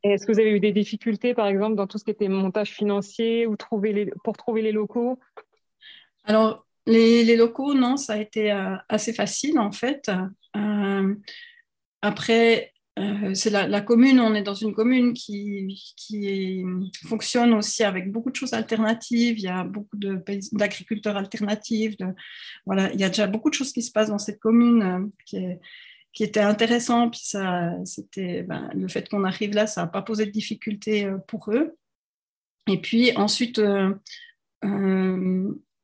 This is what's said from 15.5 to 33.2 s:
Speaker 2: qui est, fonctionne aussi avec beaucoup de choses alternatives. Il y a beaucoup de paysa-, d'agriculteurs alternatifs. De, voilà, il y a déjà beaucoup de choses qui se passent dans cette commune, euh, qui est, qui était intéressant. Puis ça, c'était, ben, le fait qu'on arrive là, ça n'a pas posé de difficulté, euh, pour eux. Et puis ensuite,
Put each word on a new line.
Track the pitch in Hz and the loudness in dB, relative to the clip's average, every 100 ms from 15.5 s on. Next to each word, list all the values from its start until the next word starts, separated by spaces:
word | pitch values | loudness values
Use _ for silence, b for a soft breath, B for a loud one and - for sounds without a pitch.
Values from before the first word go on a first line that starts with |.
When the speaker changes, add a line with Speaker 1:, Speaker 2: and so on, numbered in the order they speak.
| 202 190 196 - - | -6 -8 -10 -16 -20
Speaker 2:
qui | - 214 202 | -12 -6 -4
est, | 196 190 185 185 185 190 - - | -2 -4 -4 -4 -4 -6 -10 -8
fonctionne | 226 - 247 240 | -4 0 2 4
aussi | 220 208 - | 4 2 0
avec | 214 185 185 | 0 0 -6
beaucoup | 220 240 | -6 -6
de | - | -6
choses | 254 | -6
alternatives. | 226 220 220 220 226 - 233 240 220 | -6 -4 0 0 0 -2 0 0 0
Il | |
y | 190 | -4
a | 185 | -4
beaucoup | 180 202 208 202 | -6 -8 -10 -8
de | 202 190 | -6 -6
paysa-, | 185 202 196 | -6 -8 -6
d'agriculteurs | 208 202 - - 214 208 202 | -2 -2 -4 -8 -6 -4 -4
alternatifs. | 196 - 208 214 - 226 220 208 | -6 -4 -4 -4 -2 -2 -2 -4
De, | 185 185 B B B B - | -8 -8 B B B B -2
voilà, | 190 196 | 0 0
il | - | 0
y | |
a | 190 | 0
déjà | 190 202 | 2 0
beaucoup | 214 302 | 0 -2
de | |
choses | - 262 | -2 -4
qui | - | -4
se | 233 | -2
passent | 214 214 | 0 0
dans | 202 | -2
cette | 208 208 | -6 -4
commune, | 220 233 240 233 | 4 6 6 4
euh, | 190 180 202 - - | 4 -2 -6 -10 -12
qui | 196 | -8
est, | 180 180 B B B B B | -6 -8 B B B B B
qui | - | -6
était | 214 214 | -2 2
intéressant. | 208 208 226 240 240 240 233 | 2 2 2 2 2 2 2
Puis | 233 | -2
ça, | - 202 190 180 170 180 185 | -8 -4 -2 -2 -2 -4 -8
c'était, | - - - 180 180 | -12 -12 -8 -6 -6
ben, | 180 - - | -6 -8 -6
le | 190 185 | -6 -4
fait | 190 190 | -6 -4
qu'on | 202 190 | -2 -2
arrive | 185 208 | -2 -2
là, | 208 208 | 0 0
ça | 190 | -2
n'a | 170 | -4
pas | 190 | -6
posé | 190 214 214 | -4 -2 -2
de | |
difficulté, | 214 - 208 - 208 214 208 202 | -2 -6 -8 -6 -6 -2 0 0
euh, | 190 - | -6 -8
pour | 214 - | -10 -2
eux. | 226 320 - _ _ _ _ _ _ _ _ - | 0 0 -6 _ _ _ _ _ _ _ _ -2
Et | 190 | -2
puis | - 226 247 | 2 4 4
ensuite, | 226 | 4